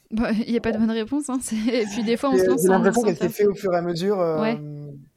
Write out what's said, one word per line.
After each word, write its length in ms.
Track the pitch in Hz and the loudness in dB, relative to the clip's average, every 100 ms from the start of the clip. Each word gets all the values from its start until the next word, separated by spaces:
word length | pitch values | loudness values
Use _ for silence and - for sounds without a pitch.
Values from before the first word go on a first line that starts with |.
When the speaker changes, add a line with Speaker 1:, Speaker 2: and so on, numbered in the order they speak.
| _ | _
Speaker 1:
Bah, 200 | 220 233 | -4 0
il 200 | 214 233 | 0 0
y 60 | 233 | -2
a 40 | |
pas 100 | 226 | -2
de 60 | 214 | 0
bonne 120 | 226 | 0
réponse, 380 | 226 220 285 294 | 0 -2 -4 -4
hein. 80 | 254 | -6
C'est, 140 | - 220 | -4 -4
et 300 | 220 247 214 | -2 0 -2
puis 180 | 208 | -2
des 140 | 214 233 | -2 0
fois, 120 | 277 | 2
on 20 | |
Speaker 2:
Et, 60 | 190 | 2
Speaker 1:
se 40 | |
Speaker 2:
euh, 40 | 185 | 4
Speaker 1:
lance 140 | 180 | 4
Speaker 2:
j'ai 60 | 180 | 4
Speaker 1:
sans, 60 | |
Speaker 2:
l'impression 280 | 190 - 233 | 6 4 4
Speaker 1:
sans 60 | 214 | 0
Speaker 2:
qu'elle 80 | 170 | 0
Speaker 1:
faire 140 | 175 | -2
Speaker 2:
s'est 140 | - | 2
fait 40 | 415 | 0
au 60 | 185 | 2
fur 180 | 196 | 0
et 40 | 175 | 0
à 40 | |
mesure, 380 | 170 170 190 202 | -2 -2 0 0
euh, 220 | 170 156 | 0 0
Speaker 1:
Ouais. 180 | 156 147 147 147 147 143 - | 0 -2 -8 -12 -14 -16 -20